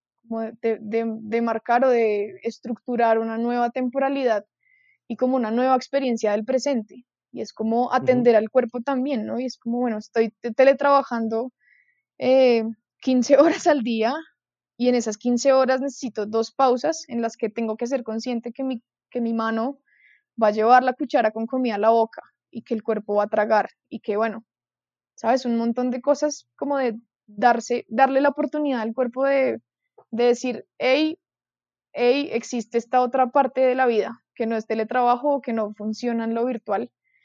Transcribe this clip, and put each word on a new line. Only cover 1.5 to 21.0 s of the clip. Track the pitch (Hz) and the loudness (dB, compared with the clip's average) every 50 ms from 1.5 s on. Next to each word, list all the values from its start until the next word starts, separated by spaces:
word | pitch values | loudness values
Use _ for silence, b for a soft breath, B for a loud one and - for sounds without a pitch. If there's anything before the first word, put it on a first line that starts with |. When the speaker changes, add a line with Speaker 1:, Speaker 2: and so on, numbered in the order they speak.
| 220 220 - - 240 247 262 | -2 -4 -2 0 2 2 4
Speaker 1:
o | 262 | 4
de | 247 233 226 214 208 202 202 220 - - - | 4 4 4 2 2 0 -2 -6 -8 -10 -10
estructurar | 233 - - - 233 233 - _ - 240 233 233 226 226 226 | -10 -10 -8 -8 -10 -10 -8 _ -6 -2 0 2 2 2 2
una | 226 226 226 226 | 0 -2 -4 -4
nueva | 233 240 240 240 240 240 | -2 -2 -2 0 -2 -2
temporalidad | - 262 254 247 247 277 277 262 277 277 262 240 220 208 - _ _ _ _ _ _ _ _ _ _ _ _ - | -2 -4 -4 -4 -2 0 0 0 0 0 0 0 0 -2 -4 _ _ _ _ _ _ _ _ _ _ _ _ -12
y | 233 - | -6 -2
como | 262 254 262 262 | -2 0 0 0
una | 233 214 | 0 -2
nueva | 226 240 254 262 262 | 0 0 2 2 2
experiencia | 247 - - - 277 269 254 233 226 - 208 | 0 0 -2 -2 -2 0 -2 -2 -2 -2 -2
del | 208 214 214 | -2 -2 -2
presente. | 254 262 262 - 285 277 233 214 - - 247 - _ _ _ _ _ - | -2 -2 -2 0 -2 -2 -4 -4 -8 -14 -20 -20 _ _ _ _ _ -12
Y | 240 | -12
es | 220 - - | -12 -10 -8
como | - 220 220 226 233 247 - - | -6 -4 -2 0 0 0 0 0
atender | 254 - - 254 247 240 240 226 | 0 0 2 2 2 4 4 4
Speaker 2:
Ujú. | 214 | 4
Speaker 1:
al | 214 214 | 2 0
cuerpo | - 262 247 233 - 247 | 0 0 0 0 -2 -8
también, | 240 - 277 254 254 285 285 226 214 | -6 -4 -4 -2 -2 -2 -4 -4 -4
¿no? | 214 226 233 | -6 -6 -6
Y | 262 | -6
es | 247 - - | -8 -8 -10
como, | - 233 233 240 | -8 -6 -4 -2
bueno, | 247 240 220 214 | -2 -2 -4 -6
estoy | 214 - - 226 226 214 - _ | -8 -4 -2 0 0 0 -2 _
te-, | - 240 226 | -10 -4 0
teletrabajando, | - 262 269 277 277 285 285 285 269 254 - 240 233 226 226 226 226 247 254 - _ _ _ _ _ _ _ _ _ _ _ _ - | 4 4 4 4 4 4 4 4 4 2 0 -4 -4 -4 -4 -4 -4 -6 -6 -10 _ _ _ _ _ _ _ _ _ _ _ _ -4
eh, | 254 254 262 269 262 247 240 226 220 226 220 - _ _ _ _ | 2 4 4 6 6 6 4 2 0 -2 -6 -10 _ _ _ _
quince | - 262 262 254 233 - 285 262 | -2 0 2 2 4 6 6 6
<laughs> | 302 339 311 - - | 6 6 4 2 2
horas | 349 | 2
al | 302 285 220 | 2 2 0
día, | 247 233 220 214 226 277 320 320 - _ _ _ _ _ _ _ _ _ - | -2 -2 0 0 0 -2 -4 -6 -12 _ _ _ _ _ _ _ _ _ -2
y | 240 247 | 0 2
en | 247 | 2
esas | 247 226 220 208 - | 2 0 -4 -6 -4
quince | - 247 247 233 - 277 262 | -2 -2 0 2 2 4 4
horas | 262 262 254 262 262 | 4 4 2 0 0
necesito | 269 285 - - - 233 - 220 208 | -2 -6 -8 -8 -10 -10 -8 -8 -6
dos | 214 214 220 226 - | -4 -2 -2 -4 -2
pausas | - - 269 254 247 247 - 294 320 - - - | -2 0 2 2 2 2 0 -4 -4 -6 -8 -10
en | 240 233 | -6 -6
las | 233 226 226 - | -6 -6 -6 -6
que | - 214 | -6 -6
tengo | 214 240 233 220 220 220 | -4 -4 -4 -4 -4 -6
que | 240 240 | -6 -4
ser | 277 254 233 | -4 -4 -4
consciente | 226 220 226 - 254 247 233 233 240 233 | -6 -8 -8 -6 -6 -6 -6 -6 -8 -8
que | - 269 | -8 -6
mi, | 262 262 233 - _ _ _ _ _ | -6 -6 -8 -10 _ _ _ _ _
que | - 247 | -8 -6
mi | 233 226 233 | -4 -2 -2
mano | 226 220 226 220 226 226 262 285 - b b b b b b b b b _ _ - | -2 -2 -2 -2 -2 -4 -4 -6 -10 b b b b b b b b b _ _ 0
va | 226 214 | 2 2
a | |
llevar | 208 214 214 226 247 254 254 | 2 4 4 6 6 6 6
la | 262 247 | 4 0
cuchara | - | -2